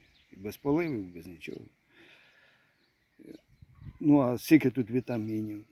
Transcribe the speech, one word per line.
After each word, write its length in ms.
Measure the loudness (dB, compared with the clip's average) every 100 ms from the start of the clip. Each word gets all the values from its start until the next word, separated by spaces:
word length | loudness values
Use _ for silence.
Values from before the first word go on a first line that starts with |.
| _ _ _
і 40 | -14
без 220 | -12 -6
поливів, 560 | -2 0 -2 -6 -8
без 140 | -14 -18
нічого. 340 | -16 -14 -14 -16 _ _ _ -20 -20 _ _ _ _ _ _ _ _ _ _ -20 -20 _ -20 -20 -20 -20 -2
Ну, 200 | 4 6
а 180 | 4 0
скільки 320 | 6 6 6
тут 220 | 0 -2
вітамінів? 760 | -2 -2 -4 -4 -4 -6 -10 -10